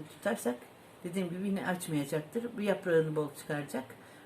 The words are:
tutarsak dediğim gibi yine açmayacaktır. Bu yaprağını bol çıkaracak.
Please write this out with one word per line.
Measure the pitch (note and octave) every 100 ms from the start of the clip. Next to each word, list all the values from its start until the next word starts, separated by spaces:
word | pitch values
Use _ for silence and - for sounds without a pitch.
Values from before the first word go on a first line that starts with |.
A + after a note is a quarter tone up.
| D#3
tutarsak | - G3+ G#3 A#3+ B3 - - - -
dediğim | F3+ F3+ F3
gibi | F3+ G3+
yine | G3 C3
açmayacaktır. | F3 - D3+ C#3+ D#3 D3+ A#3 A#3+ -
Bu |
yaprağını | G#3 F#3+ F#3 E3 D#3 D#3
bol | D3 -
çıkaracak. | - D3 C#3+ B3+ - - - -